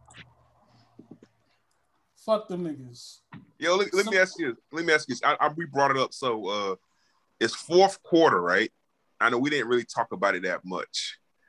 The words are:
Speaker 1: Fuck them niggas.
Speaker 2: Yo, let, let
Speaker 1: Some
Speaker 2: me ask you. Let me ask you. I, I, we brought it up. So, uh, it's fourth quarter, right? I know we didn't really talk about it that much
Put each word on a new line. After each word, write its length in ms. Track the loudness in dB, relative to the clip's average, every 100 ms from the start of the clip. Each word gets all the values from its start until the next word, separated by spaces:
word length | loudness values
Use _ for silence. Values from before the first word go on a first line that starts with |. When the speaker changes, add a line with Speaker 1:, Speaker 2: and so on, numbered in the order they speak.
| _ -20 -20 _ _ _ _ _ _ -20 _ -20 -20 _ _ _ _ _ _ _ _ _ -2
Speaker 1:
Fuck 220 | -2 -2
them 160 | -6
niggas. 560 | -6 -8 -14 -18 -20 -20 _ -20 -20 _
Speaker 2:
Yo, 160 | 0 0
let, 180 | 2
let 120 | 0 2
Speaker 1:
Some 80 |
Speaker 2:
me 60 | 2
ask 200 | 2 0
you. 160 | -6 -6 _
Let 140 | -4 2
me 80 |
ask 160 | 0 0
you. 60 | -2 0
I, 100 | 2
I, 60 | 0
we 160 | -2 -4
brought 260 | 0 2
it 60 | 2
up. 160 | -2
So, 340 | -2 -4 -4 -4
uh, 280 | -4 -4 -6 _ _ _ _ _ _
it's 120 | -4
fourth 480 | -4 2 6 6 2
quarter, 400 | 2 4 6 4
right? 300 | 2 2 0 -6 _ _ _ -2
I 100 | 0
know 100 | 2
we 100 | 0
didn't 180 | -2 0
really 160 | 0
talk 300 | 0 -6 -6
about 220 | -2 -2 0
it 80 |
that 180 | -4 -6
much 540 | -8 -10 -8 -10 -10 -12 _ _